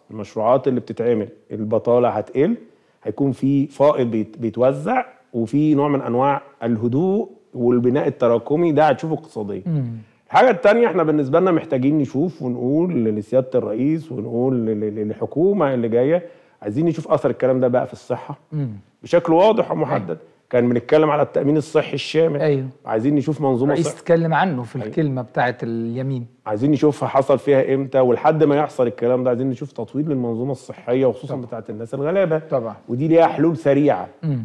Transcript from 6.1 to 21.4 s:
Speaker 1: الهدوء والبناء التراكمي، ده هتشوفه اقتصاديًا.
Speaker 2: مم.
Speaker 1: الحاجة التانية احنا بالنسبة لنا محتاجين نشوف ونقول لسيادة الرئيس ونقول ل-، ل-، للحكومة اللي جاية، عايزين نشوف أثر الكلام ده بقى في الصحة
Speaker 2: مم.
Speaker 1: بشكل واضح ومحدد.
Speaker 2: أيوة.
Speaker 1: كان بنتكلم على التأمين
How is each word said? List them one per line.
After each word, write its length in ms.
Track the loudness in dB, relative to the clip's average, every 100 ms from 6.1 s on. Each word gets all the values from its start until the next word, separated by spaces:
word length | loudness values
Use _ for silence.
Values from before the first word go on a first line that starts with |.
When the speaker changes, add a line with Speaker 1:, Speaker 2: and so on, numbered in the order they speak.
| 0 2 0 -4 -8
Speaker 1:
الهدوء 680 | -4 -2 0 0 0 0 -4 -10 _
والبناء 540 | -2 2 2 2 0 0
التراكمي، 640 | 0 2 2 0 0 2
ده 160 | 4 4
هتشوفه 260 | 2 -2
اقتصاديًا. 480 | -6 -8 -10 -8 -8 -4
Speaker 2:
مم. 180 | -4 -4 -8 -16 _ _
Speaker 1:
الحاجة 240 | 4 4
التانية 360 | 4 4 4 2
احنا 160 | 2
بالنسبة 380 | 0 0 2 2
لنا 100 | 2
محتاجين 480 | 0 0 -2 0 0
نشوف 440 | 0 -2 -4 -4
ونقول 640 | -8 -4 -2 0 0 0
لسيادة 460 | -2 -2 -2 0 0
الرئيس 580 | 0 -2 -2 -2 -2 -4
ونقول 540 | -10 -6 -2 0 0 -2
ل-، 140 | -2
ل-، 140 | -4
للحكومة 800 | -4 -6 -6 -6 0 2 2 0
اللي 140 | 0 0
جاية، 380 | 2 2 0 -2 -20 _ _
عايزين 240 | -8 -2 -2
نشوف 220 | -2 -2
أثر 220 | 0 0
الكلام 300 | 0 0 2
ده 80 | 2
بقى 180 | 0 -2
في 60 |
الصحة 460 | -8 -8 -8 -8 -16 _
Speaker 2:
مم. 160 | -6 -6 -8 -18 _
Speaker 1:
بشكل 300 | 0 0 4
واضح 380 | 4 4 4 0
ومحدد. 360 | -2 -2 -2 -4
Speaker 2:
أيوة. 100 | -10 -14 _ _
Speaker 1:
كان 180 | 0 2
بنتكلم 420 | 0 2 4 4
على 120 | 2
التأمين 340 | 0 0